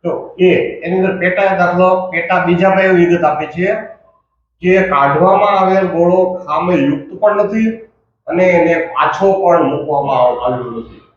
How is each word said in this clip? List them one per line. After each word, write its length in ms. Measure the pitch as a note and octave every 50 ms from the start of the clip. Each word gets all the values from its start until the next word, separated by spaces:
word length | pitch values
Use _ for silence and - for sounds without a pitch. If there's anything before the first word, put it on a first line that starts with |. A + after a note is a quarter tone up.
| _
જો, 80 | E3+ - - - - - -
એ, 20 | F#3 F#3 E3+ - - - - - -
એની 160 | F3 F3+ F#3+
અંદર 180 | F#3 - - -
પેટા 380 | F3 F#3 F#3 G3 G3 F#3+ F#3+ F#3+
દાખલો, 260 | F3+ F3 F3+ F3 F#3 F#3 F#3 F#3 F#3 -
પેટા 340 | D#3+ E3+ E3+ - F#3 F3+ E3
બીજામાં 400 | E3+ F3+ F3 F#3+ F#3+ F#3+ F#3+ F#3+
એવી 200 | F#3+ F#3 F3 E3+
વિગત 180 | E3+ F3 E3+ D3+
આપી 240 | D3+ D3+ D3+ D#3 D#3 -
છે 120 | E3+ F3+ G3 G#3+ - - - - _ _ _ _ _ _ _ _ _ _ _ _ _
કે 100 | - F3+ F#3 G3 F#3+ F#3
કાઢવામાં 680 | D3 C#3 C#3+ C#3+ C#3 D3+ F3 F#3+ F#3+ - G#3 G#3 G3 F#3+
આવેલ 300 | F#3+ F#3+ F#3+ G3 F#3 F3 D#3+
ગોળો 240 | E3 E3+ F3 F3+ F#3 F#3 F3+ - - -
ખામીયુક્ત 640 | - D3+ D#3+ E3+ F3+ F#3 D#3 C3+ C#3+ D3 C#3+ - - F3+ F3+
પણ 180 | G#3 G#3 G#3 G3+ G#3
નથી 260 | G3 G#3 A3 A3 A3+ A3+ - - _ _ _ _ _ _ _ _ -
અને 160 | D#3+ F3 F#3 F#3 F3 E3+
એને 160 | D#3+ E3 E3+ - - - -
પાછો 340 | - D3 D3+ - - F#3+ G3 F#3+ F#3+
પણ 220 | F#3+ F3+ E3+ E3 D3 C3+
મૂકવામાં 460 | D3 - - D3+ D3+ - - - - B2
આવ-, 220 | B2 B2 B2 A#2+ A#2+
આવ્યો 260 | B2 B2 B2+ B2+ A#2+
નથી. 320 | A#2 A2+ A#2 - - - _ _ _